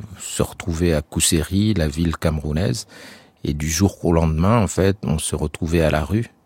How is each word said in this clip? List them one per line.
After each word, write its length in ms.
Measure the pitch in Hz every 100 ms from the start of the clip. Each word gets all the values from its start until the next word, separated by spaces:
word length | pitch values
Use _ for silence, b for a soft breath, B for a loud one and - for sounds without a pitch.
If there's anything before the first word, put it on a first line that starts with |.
| - -
se 240 | - -
retrouver 500 | - - - 82 87
à 80 | 78
Kousséri, 720 | - 85 - 85 76 95 107 95
la 120 | 78
ville 300 | 73 85 78
camerounaise. 720 | 82 76 73 73 110 117 - B B B B _ -
Et 80 |
du 160 | 76 78
jour 340 | 85 98 -
au 80 | 85
lendemain, 500 | 82 82 78 92 120
en 60 | 95
fait, 300 | - 95 98
on 140 | - 80
se 200 | - 78
retrouvait 440 | 78 - 82 85
à 100 | 78
la 120 | 76
rue, 260 | 76 104 120 _